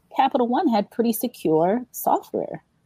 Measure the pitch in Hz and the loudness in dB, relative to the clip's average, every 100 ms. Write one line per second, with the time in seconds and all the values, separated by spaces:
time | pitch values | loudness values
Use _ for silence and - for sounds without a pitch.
0 | _ - 269 - 240 247 359 226 208 - | _ 0 2 2 0 2 2 0 0 -2
1 | 233 233 247 - 175 156 175 226 247 - | -2 -2 -4 -4 0 2 2 0 -4 -6
2 | - - - - 78 - - _ | -2 0 -2 -8 -6 -10 -16 _